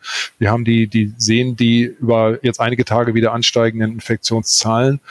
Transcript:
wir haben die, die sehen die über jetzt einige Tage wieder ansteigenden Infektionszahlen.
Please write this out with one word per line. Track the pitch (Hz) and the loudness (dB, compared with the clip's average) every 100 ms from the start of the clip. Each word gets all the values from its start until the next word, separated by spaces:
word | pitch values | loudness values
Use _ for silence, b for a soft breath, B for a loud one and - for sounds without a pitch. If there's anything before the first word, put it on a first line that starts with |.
| B B B - | B B B -2
wir | 104 | 0
haben | 117 | 0
die, | 117 113 110 | 2 2 2
die | 113 104 117 | 0 0 -2
sehen | 113 113 127 117 | 0 0 0 0
die | 117 117 | 2 2
über | 120 - 117 113 110 117 127 | 0 -2 0 2 2 0 -2
jetzt | - | 0
einige | 117 120 120 | 0 0 0
Tage | 113 120 113 | 0 0 0
wieder | 113 | 0
ansteigenden | 117 117 120 117 113 110 | 0 0 2 0 0 -2
Infektionszahlen. | 113 - 113 - 113 - - 110 113 131 143 B | -4 -6 -6 -2 -4 0 -2 0 2 2 0 B